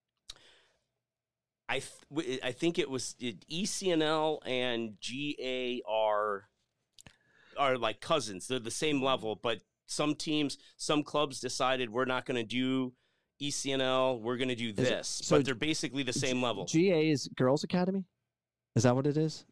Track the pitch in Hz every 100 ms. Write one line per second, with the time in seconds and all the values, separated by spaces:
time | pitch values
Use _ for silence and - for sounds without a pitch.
0 | _ _ - - - _ _ _ _ _
1 | _ _ _ _ _ _ - 135 - -
2 | - 147 143 131 127 120 170 170 139 131
3 | - - 120 90 - 160 214 - 190 165
4 | 156 156 156 151 104 127 123 117 113 98
5 | - 127 147 - 131 127 123 123 - 110
6 | 107 104 107 98 - _ _ _ _ -
7 | - _ _ _ - - 139 127 113 104
8 | - 160 107 92 - 127 110 - 156 143
9 | 131 127 110 101 120 113 _ _ - -
10 | 151 147 165 151 139 - - - - 147
11 | 143 151 147 127 127 - 131 131 123 113
12 | 127 127 - 127 107 123 131 131 127 -
13 | _ _ _ - 143 - 139 135 131 131
14 | 131 123 110 123 127 117 117 104 127 98
15 | - - - 151 139 117 151 156 147 135
16 | 127 123 139 127 123 101 87 160 190 165
17 | 156 143 - - 127 147 - 180 180 196
18 | 185 _ _ _ _ _ _ - 123 127
19 | 143 147 160 - -